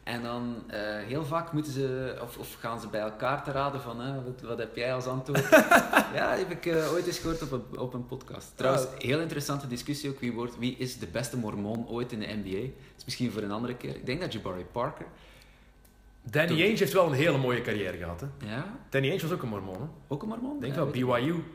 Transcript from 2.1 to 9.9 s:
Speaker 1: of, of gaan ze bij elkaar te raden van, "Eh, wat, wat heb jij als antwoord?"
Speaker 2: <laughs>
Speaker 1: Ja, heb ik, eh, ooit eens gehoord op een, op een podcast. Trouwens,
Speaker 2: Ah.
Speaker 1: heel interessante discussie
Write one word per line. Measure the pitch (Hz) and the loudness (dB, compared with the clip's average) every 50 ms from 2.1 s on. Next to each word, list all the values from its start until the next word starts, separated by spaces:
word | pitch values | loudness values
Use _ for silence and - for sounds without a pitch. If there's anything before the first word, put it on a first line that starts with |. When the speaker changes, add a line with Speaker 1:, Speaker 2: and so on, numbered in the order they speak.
| - - | -6 -6
Speaker 1:
of, | 120 123 - | -8 -10 -8
of | - 113 - - - | -10 -10 -12 -10 -8
gaan | - 117 117 113 | -6 -4 -4 -4
ze | 110 107 | -6 -4
bij | 110 107 | -2 -2
elkaar | 107 107 107 - 131 127 139 139 - | -2 -2 -4 -2 0 0 0 0 -2
te | 147 | -2
raden | 135 135 139 143 131 131 | 0 0 0 0 -2 -4
van, | 127 123 113 120 | -6 -6 -6 -6
"Eh, | 123 135 139 135 123 | -4 -4 -4 -4 -4
wat, | 123 123 - - 113 | -6 -8 -8 -6 -6
wat | 117 110 | -4 -4
heb | 113 110 - | -4 -6 -4
jij | 117 117 127 131 | -2 -2 0 0
als | 127 123 | -2 -2
antwoord?" | 127 127 135 - - 139 139 135 - 320 294 - - 359 254 | -2 -2 -4 -2 2 2 2 8 10 10 10 12 10 8 8
Speaker 2:
<laughs> | - - - 311 220 - - | 8 6 4 4 4 4 0
Speaker 1:
Ja, | 160 - - 127 | 0 2 2 2
heb | - 185 165 | 2 0 -2
ik, | 175 - - | -4 -4 0
eh, | 175 165 160 156 143 | 2 2 2 2 2
ooit | 156 175 165 | 0 0 0
eens | 175 160 - | 0 -4 -2
gehoord | - 165 165 160 | -2 -4 -2 -2
op | 160 143 | -4 -4
een, | 135 120 104 - - - | -4 -4 -6 -8 -8 -6
op | 123 131 - | -6 -6 -6
een | 123 120 | -8 -8
podcast. | - 127 131 - - - - - - - | -8 -10 -12 -10 -12 -14 -14 -14 -16 -6
Trouwens, | - - 131 135 139 131 | 0 2 4 4 4 2
Speaker 2:
Ah. | 131 - - | 0 -4 -4
Speaker 1:
heel | - 120 139 156 | 0 2 2 2
interessante | 165 160 156 147 139 143 143 143 143 127 | 2 -2 -2 -4 -2 -2 -2 -2 -2 -4
discussie | 120 120 - - | -6 -6 -4 -4